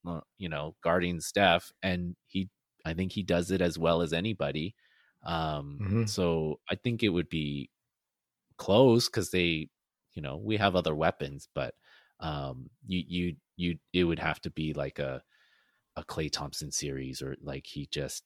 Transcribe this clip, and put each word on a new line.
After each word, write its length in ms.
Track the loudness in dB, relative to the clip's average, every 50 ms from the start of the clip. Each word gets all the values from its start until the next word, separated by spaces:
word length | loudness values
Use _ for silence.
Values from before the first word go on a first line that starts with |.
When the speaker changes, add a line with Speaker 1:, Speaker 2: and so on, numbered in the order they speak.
| -10
Speaker 1:
uh, 140 | -8 -8 -8 -10 _ _ -12
you 100 | -10 -8
know, 260 | -6 -6 -6 -8 -8 _
guarding 380 | 2 2 4 4 2 2 0 -4
Steph, 520 | -6 -2 2 6 6 8 6 6 2 -2 -10 _
and 340 | -2 -2 0 0 -2 -4 -6 -10 _
he, 240 | _ -4 -4 -4 -4 _ _ _ _ _ _ -8
I 80 | -4 -2
think 180 | -2 -2 -2
he 100 | -2 -2
does 280 | 0 2 2 2 2 2
it 80 | 2 2
as 160 | 2 2 2 2
well 240 | 2 4 4 4
as 100 | 2 2
anybody. 640 | 0 0 0 -2 -2 -2 -2 -2 -2 -2 -4 -6 -8 _ _ _ _ _ _ _ _ _ -6
Um, 540 | -4 -2 -2 -2 -2 -2 -4 -6 -8 -8 -6
Speaker 2:
Mm-hmm. 240 | -4 0 0 0 0
Speaker 1:
so 540 | 0 0 0 2 2 2 2 0 -2 -4 -4 _ -6
I 60 | -4
think 280 | -2 -2 -2 0 2
it 80 | 2 2
would 180 | 4 2 0 0
be 420 | -2 -2 -2 -2 -4 -6 -8 -10 _ _ _ _ _ _ _ _ _ _ _ _ _ _ _ _ _ -6
close 500 | 2 6 8 8 10 10 8 6 4 2
'cause 220 | 0 -2 -2 0
they, 400 | 2 2 4 2 2 0 -4 -8 _ _ _ _ _ _ _ _
you 80 | _ -10
know, 140 | -8 -8 -8
we 200 | -6 -4 -2 0 2
have 180 | 2 4 4
other 180 | 2 2 2 2
weapons, 540 | 2 2 0 0 -2 -6 -10 -10 -12 -16 -10 -8
but, 200 | -6 -6 -6 -8 _ _ _ -20 -20 _ _ _ -8
um, 480 | -6 -6 -4 -4 -6 -8 -10 -12 -14 -18 -20 _ -8
you, 160 | -4 -4 -4 -4
you, 300 | -2 -2 -2 -2 -2 -4 -8 _ _ _
you, 220 | -4 -2 -2 -2 -4 _ _ 2
it 100 | 2 2
would 140 | 2 2 0
have 220 | 0 -2 -2 -2
to 80 | -6 -8
be 240 | -6 -4 -4 -4 -2
like 240 | -4 -6 -6 -6 -6
a, 240 | -6 -6 -6 -8 -12 _ _ _ _ _ _ _ _ _ _ _ _ _ _
a 80 | -12 -12
Klay 260 | -8 -6 -4 -4 -4
Thompson 400 | -4 -6 -6 -8 -8 -10 -8 -6
series, 480 | -6 -6 -4 -6 -6 -6 -8 -8 -8 -8
or, 160 | -8 -10 -10 -10
like, 240 | -10 -10 -10 -10 -12
he 200 | -12 -10 -10 -10
just, 380 | -6 -6 -6 -6 -6 -8 -12 -14